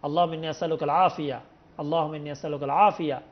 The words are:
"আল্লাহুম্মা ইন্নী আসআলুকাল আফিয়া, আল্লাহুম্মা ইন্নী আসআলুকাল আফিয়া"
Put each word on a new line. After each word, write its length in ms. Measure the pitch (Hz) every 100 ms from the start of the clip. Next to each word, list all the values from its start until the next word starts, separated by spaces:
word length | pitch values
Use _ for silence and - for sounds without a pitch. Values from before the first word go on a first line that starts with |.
"আল্লাহুম্মা 340 | 143 156 170 160
ইন্নী 120 | 160
আসআলুকাল 420 | 147 170 156 147
আফিয়া, 520 | 156 185 - 147 120 - _ _ -
আল্লাহুম্মা 400 | 147 165 151 156
ইন্নী 120 | 147
আসআলুকাল 400 | 143 160 147 139
আফিয়া" 520 | 151 202 - 160 131 -